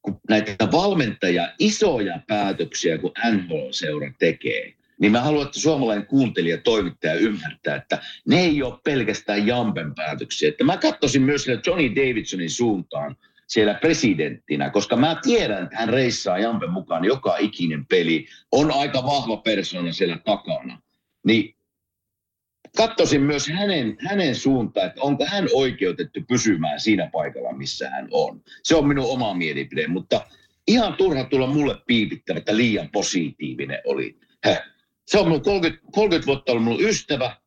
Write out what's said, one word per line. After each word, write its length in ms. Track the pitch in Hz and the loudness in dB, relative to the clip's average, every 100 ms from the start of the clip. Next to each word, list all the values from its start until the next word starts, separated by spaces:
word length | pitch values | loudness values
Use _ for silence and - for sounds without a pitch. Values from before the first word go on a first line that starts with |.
kun 180 | - 92 - | -8 -10 0
näitä 440 | 113 - - 107 | 0 0 -2 2
valmentaja 800 | 160 202 185 117 - 90 87 85 - | 2 2 2 -2 -2 0 0 -2 0
isoja 640 | 214 214 208 127 98 82 - | 0 2 2 2 -2 -6 -4
päätöksiä, 720 | 107 98 87 80 - 85 78 | -2 -2 -4 -6 -2 -2 -2
kun 140 | 87 - 117 | -4 -2 0
N 100 | 104 87 | 0 -2
H 40 | |
L-seura 600 | 80 71 - 78 76 71 - | -6 -6 -6 -6 -6 -8 0
tekee, 560 | 87 76 64 52 50 _ _ _ | 0 0 -6 -6 -10 _ _ _
niin 120 | 104 | 2
mä 80 | 117 | 4
haluan, 260 | 143 151 139 | 2 0 -2
että 140 | - | -2
suomalainen 460 | 156 147 117 104 - | 0 2 0 -2 2
kuuntelija, 520 | 135 123 92 85 82 | 2 2 0 -2 0
toimittaja 560 | - 113 87 - 80 | 2 2 0 -4 -2
ymmärtää, 640 | 80 110 101 78 - - 71 | 2 0 0 -10 -8 -6 -6
että 260 | - 87 - - - | -6 -8 -8 -10 2
ne 140 | 165 | 4
ei 220 | 180 147 | 4 0
ole 160 | 127 - | -2 -4
pelkästään 640 | 156 139 107 98 - 104 104 | -2 0 -2 -4 -2 0 2
Jampen 480 | 120 113 87 78 | 2 0 -2 -6
päätöksiä. 540 | 69 78 71 - - 76 | -6 -8 -6 -8 0 0
Että 160 | - | 2
mä 120 | 277 190 | 0 2
katsoisin 460 | 311 - 139 135 | 0 0 0 2
myös 220 | 131 143 | 2 2
siellä 180 | 131 117 - | -2 -2 0
Johnny 240 | 180 131 | 0 0
Davidsonin 600 | 104 131 110 - 92 85 | 2 0 -2 -4 -6 -6
suuntaan 680 | - 120 98 - 73 71 - _ _ _ | 0 0 0 -4 -8 -8 -12 _ _ _
siellä 280 | 113 107 | 2 2
presidenttinä, 960 | - 160 160 120 82 76 - _ 73 69 | 2 0 2 2 2 -2 -6 _ -4 0
koska 260 | 101 101 120 | -2 0 2
mä 240 | 151 160 | 2 2
tiedän, 400 | - 233 143 98 | 2 2 2 -4
että 140 | 90 104 | -6 -4
hän 120 | 113 | 0
reissaa 500 | 127 127 110 98 90 | 2 0 -2 -2 0
Jampen 320 | 113 113 - | 0 -2 -4
mukaan 340 | 95 - 82 | -6 -4 0
joka 320 | 92 131 101 82 | 0 0 0 0
ikinen 500 | - - 85 76 69 | -2 -2 -4 -4 0
peli, 400 | 92 82 80 - - _ | 2 2 0 -4 -20 _
on 180 | 131 151 | 2 2
aika 320 | 139 143 131 | 2 0 -2
vahva 340 | 127 143 113 107 | 0 -2 -2 -4
persona 560 | 110 104 90 92 87 | 0 -2 -2 -6 -6
siellä 260 | 80 90 85 | -2 -2 -2
takana. 560 | - 101 - - - - _ _ _ _ | -2 -2 -2 -8 -8 -18 _ _ _ _
Niin 320 | - 113 - _ _ _ _ _ _ _ _ _ _ _ - - | 2 2 0 _ _ _ _ _ _ _ _ _ _ _ -8 0
katsoisin 460 | 220 226 165 147 | 0 2 2 4
myös 260 | 139 143 139 | 2 0 -2
hänen, 480 | 175 202 170 113 107 160 | -2 0 0 -2 -6 -4
hänen 260 | 202 165 | 0 0
suuntaan, 520 | 117 139 131 107 101 92 | 0 2 2 0 -2 -2
että 160 | - | -2
onko 240 | 139 143 151 | -2 0 -2
hän 220 | 202 175 | -2 2
oikeutettu 680 | - 131 - 92 82 82 - - | 2 2 0 -4 -2 -8 -8 -2
pysymään 520 | 120 113 87 76 73 | 0 2 2 0 -2
siinä 300 | 110 101 82 | 2 2 0
paikalla, 400 | 82 76 69 60 | -4 -6 -6 -8
missä 380 | 65 67 - 67 | -8 -10 -8 -8
hän 180 | 65 64 | -8 -4
on. 320 | - - - _ - | -2 -2 -6 _ -12
Se 140 | - 156 | 2 4
on 120 | 143 | 4
minun 220 | 139 127 | 2 0
oma 240 | 127 113 | -2 -2
mielipide, 520 | 92 80 71 67 - 78 | -2 -4 -4 -6 -6 -4
mutta 340 | 90 - - - _ _ _ - | -4 -2 -2 -2 _ _ _ 2
ihan 260 | 240 208 | 4 4
turha 300 | 156 190 139 | 2 2 2
tulla 220 | 117 135 131 | 0 0 2
mulle 300 | 147 143 - - | 2 0 -2 0
piipittämään, 520 | 117 104 - - 87 | 2 2 -4 -6 -6
että 180 | - 107 | 0 2
liian 320 | 120 104 80 | 2 0 -2
positiivinen 840 | 104 92 95 78 - 73 62 69 69 | -4 -2 -2 -4 -6 -10 -8 -8 -6
oli. 320 | 69 69 57 _ _ _ | -4 -4 -6 _ _ _
Häh. 180 | 101 90 - _ _ _ - | 0 0 -4 _ _ _ 0
Se 120 | 208 | 2
on 100 | 170 | 4
mun 140 | 156 | 2
kolmekymmentä, 440 | - 196 165 - - | 2 2 0 -4 -4
kolmekymmentä 340 | 202 214 165 127 | 0 2 2 0
vuotta 260 | 135 - | -2 0
ollut 120 | 113 | 0
mun 200 | 117 113 | 2 2
ystävä 520 | 208 202 - 139 123 - | 2 0 -2 -4 -4 -6